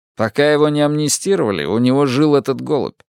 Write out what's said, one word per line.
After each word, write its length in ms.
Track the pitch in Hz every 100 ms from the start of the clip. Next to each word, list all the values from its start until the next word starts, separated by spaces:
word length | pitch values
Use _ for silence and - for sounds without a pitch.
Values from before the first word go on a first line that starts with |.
| _ -
Пока 340 | 110 - 147
его 180 | 147 151
не 120 | 147
амнистировали, 840 | 147 151 151 - 185 196 120 90
у 140 | 73 110
него 280 | 123 135 143
жил 280 | 127 151
этот 260 | 143 127 123
голубь. 400 | 127 147 90 - _